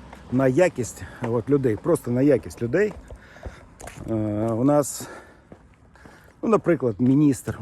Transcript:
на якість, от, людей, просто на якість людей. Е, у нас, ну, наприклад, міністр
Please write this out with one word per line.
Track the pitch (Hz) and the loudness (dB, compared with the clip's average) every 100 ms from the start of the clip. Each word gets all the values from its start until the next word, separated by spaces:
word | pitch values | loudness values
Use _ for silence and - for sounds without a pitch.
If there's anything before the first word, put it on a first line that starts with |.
| - - - | -20 -20 -4
на | 127 135 | 0 2
якість, | 131 180 - 113 - - - | 4 2 0 -8 -10 -16 -10
от, | 117 120 131 | -4 -4 0
людей, | 143 127 104 | 2 2 0
просто | 160 156 - | 0 -2 0
на | 123 | 0
якість | 143 123 - - | 4 2 0 -8
людей. | 117 160 208 - - - - - - - - - - - 101 | -4 -2 -2 -6 -18 -20 -20 -18 -16 -16 -20 -20 -20 -14 -8
Е, | 110 107 104 113 | -4 -4 -4 -4
у | 113 | 0
нас, | 135 147 135 - - - - - _ - _ _ _ - - - - _ | 2 2 0 -6 -14 -18 -20 -20 _ -20 _ _ _ -20 -20 -20 -20 _
ну, | 233 | 0
наприклад, | 208 - 156 127 104 | 2 2 0 0 0
міністр | 127 135 147 127 - 107 | 2 4 4 2 -4 -6